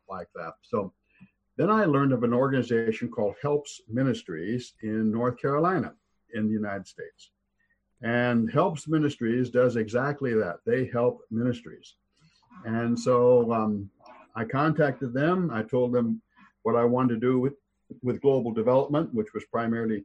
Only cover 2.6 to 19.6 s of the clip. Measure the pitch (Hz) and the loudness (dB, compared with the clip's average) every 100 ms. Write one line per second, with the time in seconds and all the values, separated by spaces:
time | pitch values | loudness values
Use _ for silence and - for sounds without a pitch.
2.6 | 120 117 113 110 120 - 104 - 147 147 | 0 0 0 -2 -4 -2 -4 -2 -2 -2
3.6 | - - - 113 135 113 - 82 92 123 | -4 -16 -8 -2 0 -2 -6 -8 -6 -6
4.6 | 123 - 110 110 110 113 123 123 139 143 | -8 -12 -6 -2 -2 0 -2 -2 -2 0
5.6 | 175 185 107 - _ _ _ 113 107 107 | 2 0 -2 -8 _ _ _ -4 -2 -2
6.6 | 104 98 92 - - - - _ _ _ | -4 -8 -10 -16 -18 -18 -20 _ _ _
7.6 | _ _ _ _ 113 120 123 117 113 147 | _ _ _ _ -2 0 2 2 0 2
8.6 | 185 156 151 156 147 - 113 123 123 123 | 0 -2 -2 0 0 -2 -2 0 0 2
9.6 | 127 113 110 120 139 143 131 110 92 85 | 2 2 -2 -2 -2 -4 -2 0 0 -4
10.6 | - 127 123 120 123 117 - 110 123 117 | -2 -2 0 0 0 -2 -6 -4 -2 -4
11.6 | - - - - _ _ _ _ _ - | -8 -20 -20 -20 _ _ _ _ _ -16
12.6 | 117 113 120 117 131 123 123 123 117 113 | -6 -2 -2 0 2 4 6 6 4 2
13.6 | 107 104 98 _ - - - 113 113 135 | 0 -2 -6 _ -20 -20 -12 -8 -4 0
14.6 | 156 156 147 131 127 127 156 185 170 110 | 2 2 0 0 -4 0 0 0 0 -4
15.6 | 110 123 123 123 117 113 - _ - _ | -2 0 2 2 0 -2 -8 _ -20 _
16.6 | 110 117 120 123 127 113 123 127 131 143 | 0 2 4 2 2 2 0 2 0 -4
17.6 | _ _ - - 127 117 139 135 117 113 | _ _ -20 -8 -4 0 2 2 2 0
18.6 | 113 131 - 147 165 117 104 107 - 120 | 2 2 2 0 -2 -4 -4 -8 -6 -4